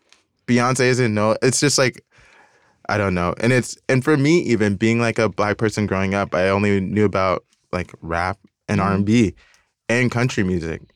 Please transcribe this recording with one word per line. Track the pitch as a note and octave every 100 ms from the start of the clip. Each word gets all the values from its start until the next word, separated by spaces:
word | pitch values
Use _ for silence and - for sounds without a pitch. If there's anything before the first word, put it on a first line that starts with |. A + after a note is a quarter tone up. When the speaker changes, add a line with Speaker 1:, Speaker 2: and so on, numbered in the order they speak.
| _ _ _ _ -
Speaker 1:
Beyonce | A#2+ B2 C3 C3
isn't | B2 A#2+
no, | G#2 G#2+ -
it's | C3 -
just, | D3 -
like, | C3 - _ _ _ _ _ _ _ _ -
I | G#2
don't | G2
know. | F2+ F2 -
And | A#2
it's, | B2+ - - -
and | C3
for | C#3 D3
me, | C#3+ F3
even | A2+ A2 G#2 G2
being, | A2+ A#2
like, | A#2 A2+
a | A2
Black | F#2+ G#2 G2
person | A2 G#2+ G2
growing | F#2+ F#2+
up, | G2+ G2
I | F2 F#2+
only | G2 G#2 G2+
knew | F#2+ G2+
about, | G2+ G2 F#2+ F2 _ _ -
like, | F2 E2+ -
rap | E2 E2+ F2+ G2 _ _ -
and | G#2
Speaker 2:
Mm. |
Speaker 1:
R | F#2+
and | G2 G2+
B | A#2+ G2 - _ _ _ _ -
and | A#2 A#2+
country | A#2 B2+ -
music | F#2 F2+ E2 D#2 -